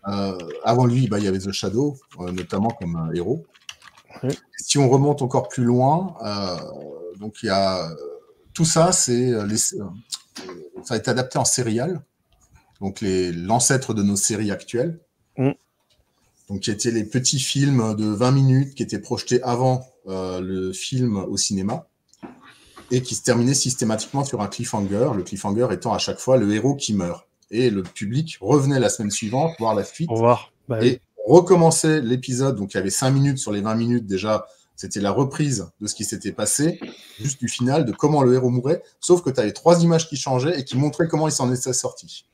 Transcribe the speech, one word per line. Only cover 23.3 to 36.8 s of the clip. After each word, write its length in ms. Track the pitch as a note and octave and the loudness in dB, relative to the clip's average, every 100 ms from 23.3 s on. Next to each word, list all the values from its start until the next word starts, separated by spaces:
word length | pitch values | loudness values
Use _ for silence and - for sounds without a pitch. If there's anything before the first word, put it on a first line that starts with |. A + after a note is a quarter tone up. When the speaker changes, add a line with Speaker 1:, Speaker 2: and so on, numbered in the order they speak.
| A#2 A#2+ C#3 | 2 4 2
Speaker 1:
systématiquement 680 | B2 - A2+ A2 - C#3 | -2 -2 -2 -2 -4 -4
sur 180 | C3+ A2+ | -4 -4
un 60 | G2+ | -6
cliffhanger, 640 | - A#2+ A2 G2 G2+ C3+ G#2 | -6 -6 -4 -2 0 0 -2
le 80 | |
cliffhanger 460 | F2 G2 G#2 G2+ B2 | -6 -6 -4 0 0
étant 220 | F2+ A#2+ | -2 -2
à 40 | F#2+ | -2
chaque 220 | - F#2+ | -2 -4
fois 180 | - C3 | 2 4
le 160 | G2+ | 4
héros 220 | G#2+ B2 C#3 | 2 2 0
qui 180 | - | -2
meurt. 320 | G2+ F2 D#2+ _ _ _ | -2 -2 -6 _ _ _
Et 220 | G#2+ B2+ | 0 0
le 100 | G2 | 0
public 560 | F2 - G2+ B2 D#3+ - | -6 -8 -4 -2 -4 -6
revenait 400 | G2 C#3+ C3+ C#3 | 2 4 4 2
la 100 | A2 | 0
semaine 200 | - G#2 | 0 -4
suivante 440 | - G#2+ B2+ E3 - | -4 -4 -2 -2 -2
voir 160 | A2+ | -2
la 100 | G#2+ | -2
suite 280 | F#2+ - E3 | -4 -6 -2
Speaker 2:
Au 40 | A2+ | 2
revoir. 360 | A#2 A#2+ - _ - | 4 4 0 _ -8
Bah 160 | A2+ | 0
Speaker 1:
et 60 | A#2+ | 2
Speaker 2:
oui. 100 | B2 _ - G#2+ | 0 _ -12 8
Speaker 1:
recommençait 760 | D#3+ F3 F3+ E3 D#3+ D#3+ D#3 | 8 8 6 6 4 2 2
l'épisode, 540 | A#2 B2+ B2+ B2 C3+ A2 | 0 -2 -2 -2 0 -2
donc 180 | G2 | -4
il 40 | G2+ | -4
y 20 | |
avait 120 | F#2+ | -2
cinq 180 | - C3 | 0 2
minutes 280 | C#3 C#3+ C3 | 4 2 0
sur 120 | G#2+ | -4
les 100 | G#2 | -2
vingt 120 | G#2 | -2
minutes 320 | A2 A#2 A#2+ G#2 | 0 0 0 0
déjà, 400 | G2 G#2+ G#2+ - _ _ - | -2 0 0 -2 _ _ -16
c'était 240 | F#2+ - | -10 -4
la 120 | G2+ | 0
reprise 600 | A#2 C3+ - D3+ A#2 E2+ _ | 0 -2 -2 -2 -2 -6 _
de 60 | G#2 | -10
ce 80 | - | -8
qui 80 | |
s'était 300 | G#2+ G#2+ G2+ | -8 -6 -8
passé, 460 | F#2 G#2 - D3+ - | -4 -2 0 0 -2